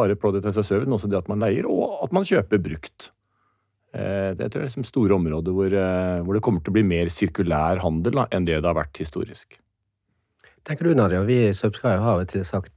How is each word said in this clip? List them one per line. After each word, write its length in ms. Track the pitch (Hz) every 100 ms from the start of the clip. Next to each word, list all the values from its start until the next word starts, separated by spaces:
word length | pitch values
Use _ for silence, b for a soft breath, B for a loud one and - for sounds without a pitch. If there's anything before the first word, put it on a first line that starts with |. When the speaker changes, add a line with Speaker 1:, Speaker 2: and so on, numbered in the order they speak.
Speaker 1:
bare 160 | 107 104
product 320 | 107 98 101
as 80 | 98
a 80 |
service, 240 | 101 101 131
men 80 | 117
også 160 | 104
det 80 | 98
at 80 | 90
man 160 | 107
leier, 240 | 107 98 -
og 300 | 90 - 190 -
at 100 | 185
man 80 |
kjøper 320 | 196 180 98 107
brukt. 480 | 80 78 - - - _ _ _ _ _ _ _ _
Eh, 400 | - 101 98 98
det 140 | 98 113
tror 140 | -
jeg 20 |
er 40 | 135
liksom 160 | 127 123
store 240 | - 104 98
områder 340 | 85 78 82
hvor, 160 | 92 95 98
eh, 460 | 92 92 92 90
hvor 80 | 87
det 80 | 104
kommer 200 | 107 95
til 80 | 78
å 40 | 101
bli 40 | 104
mer 220 | 85 85
sirkulær 720 | - 95 - 90 78 80 92
handel 400 | 90 80 90 139
da, 20 | 123
enn 140 | 92 87
det 60 | 78
det 80 |
har 140 | 82 78
vært 180 | 76 -
historisk. 640 | 78 - - - - - _ _ _ _ _ _ _ _ b b
Speaker 2:
Tenker 240 | - 151 170
du, 60 | 151
Nadia, 240 | 104 90 101
vi 80 | 123 110
i 20 |
Subscribe 480 | 98 107 101 127 95
har 160 | 113 92
av 60 |
og 60 | 92
til 140 | 98 92
sagt, 240 | 98 95